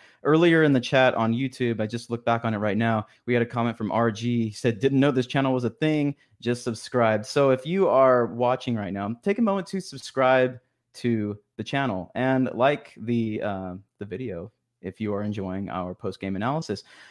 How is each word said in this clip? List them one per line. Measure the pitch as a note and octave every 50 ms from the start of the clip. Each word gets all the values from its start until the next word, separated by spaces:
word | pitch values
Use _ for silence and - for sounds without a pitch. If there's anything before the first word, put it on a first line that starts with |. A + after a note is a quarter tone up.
| - - _ _ -
Earlier | C#3 D#3 D#3+ F3 E3+ E3 D#3+ D#3
in | D3 C#3
the | B2+
chat | A#2+ - D3 C3 C3 B2+ -
on | - A2+ A2+ A2+
YouTube, | B2 C3+ C3 C3 - B2+ A#2 A#2 G#2+
I | G#2+ G#2
just | A#2 A#2 - -
looked | A#2 A#2 -
back | A#2+ A#2 A#2 -
on | A2+ A2
it | G2+
right | G#2+ G#2+ G2 G#2+
now, | A2+ A2+ A2+ A2 G#2 - _ _ _
we | - B2
had | A#2+
a | A#2
comment | A#2 A#2+ A#2+ A#2 A#2+ A2 -
from | A2 G2+ -
R | A2 A#2 A#2
G. | G#2 G#2 A#2 A#2+ A#2+ A#2 A2+ A2
He |
said, | G#2 - - B2 A#2 G2
"Didn't | B2+ C#3 C#3 C3
know | C3+ D3
this | B2+ B2+ B2
channel | - - C#3 C3+ C3+ C3
was | B2+ A#2+
a | A2
thing, | - - D#3 D#3 D#3 D3+ C#3+ C#3+ C#3+ - _ _ _ _
just | - A#2 A#2+ A#2+ -
subscribed." | B2 A2+ - - - - B2 A#2 A2 G#2+ G#2 G#2+
So | - - D3 C#3+ C3+
if | C3 B2+ -
you | D#3 F3+ G3 F#3+ C3+
are | A2 C3 C3+ C3 B2+ B2 A#2+ A#2
watching | A#2 A#2 B2 A#2+ B2+ B2+ - B2+ A#2
right | A2 G2+ F2+ G2
now, | G2 G2+ G2+ A#2 - -
take | G3 G3+ G#3
a |
moment | A#3 G#3 G3 G3 F3 -
to | - F#3+
subscribe | F3+ - - C3 - - - C3 C3 B2+ C3 C3 B2+ B2+ B2 A#2+ _ _ _ _ _ _ _
to | - - A#2+ A#2 A2 G#2 G#2 G2+ G#2 _ _ _
the | - A2
channel | - C#3+ C#3 C#3 B2+ G2+ F#2 F2 - -
and | A2+ B2+ C3 C3 C3 C3 - -
like | G#2+ B2 C#3+ D3 D3 - - - -
the, | G#2+ A2+ A#2+ A#2 A2+ A2 G#2+ -
uh, | - G#2 G2 F#2+ F#2+ F#2 F2+ G2 G2+ _ _ -
the | G#2
video | F#2+ F2+ G#2+ C3 A2+ F#2 E2+ F2+ A2+ - _ _ _ _ _
if | - F#2+ - -
you | G#2+ G#2 G2+
are | G2+ G#2
enjoying | G#2 G#2 G#2 F#2+ F#2 F#2 G2 G2+ -
our | - F#2 F2+ F2+ F2+
post-game | - - G2 F#2 - - F#2+ F#2+
analysis. | G2 G#2+ B2+ C#3+ D#3+ D#3+ - G2+ - - _ - - - -